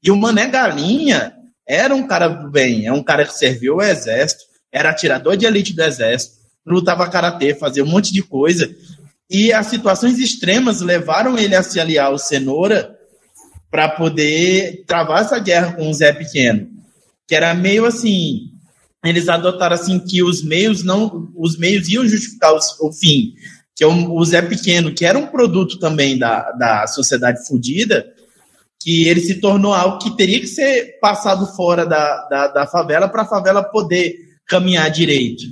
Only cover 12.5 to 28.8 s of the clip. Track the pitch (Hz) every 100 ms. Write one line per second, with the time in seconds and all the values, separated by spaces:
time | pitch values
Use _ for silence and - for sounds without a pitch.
12.5 | 143 190 208 - - _ _ _ - -
13.5 | - _ 156 156 156 165 147 151 156 175
14.5 | 185 180 185 - 170 160 160 220 240 185
15.5 | 170 175 170 156 151 151 147 160 143 123
16.5 | 107 98 - _ _ _ _ _ 156 165
17.5 | 175 185 208 233 233 226 190 160 123 -
18.5 | - _ _ _ _ 165 170 170 170 180
19.5 | 180 175 170 170 185 180 180 180 151 151
20.5 | 160 214 196 175 196 226 170 165 175 165
21.5 | 160 170 202 165 220 247 208 - - 156
22.5 | 156 - - 156 156 170 143 104 - -
23.5 | - _ - 156 170 170 165 165 170 170
24.5 | 208 - 175 160 - 170 247 294 - 233
25.5 | 175 185 - 160 156 139 131 120 110 -
26.5 | 123 120 107 107 - 131 127 123 120 -
27.5 | 135 123 160 226 180 - _ _ _ _
28.5 | _ _ _